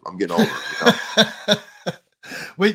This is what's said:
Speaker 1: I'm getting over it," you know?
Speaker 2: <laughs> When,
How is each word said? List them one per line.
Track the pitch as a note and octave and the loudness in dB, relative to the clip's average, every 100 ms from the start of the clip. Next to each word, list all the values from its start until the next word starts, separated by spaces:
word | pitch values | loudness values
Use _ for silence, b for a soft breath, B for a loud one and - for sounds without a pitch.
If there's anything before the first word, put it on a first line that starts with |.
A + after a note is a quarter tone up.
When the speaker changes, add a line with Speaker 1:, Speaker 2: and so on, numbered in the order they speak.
Speaker 1:
I'm | - F2+ | -12 -4
getting | F2 | 0
over | E2+ | 2
it," | - - - | 2 0 -8
you | - A#3+ | 0 2
know? | - - - G#3+ - - G#3 | 2 0 2 2 0 -2 -2
Speaker 2:
<laughs> | - - F3+ - _ _ B B B - | -2 -12 -10 -10 _ _ B B B 0
When, | G#3 | 2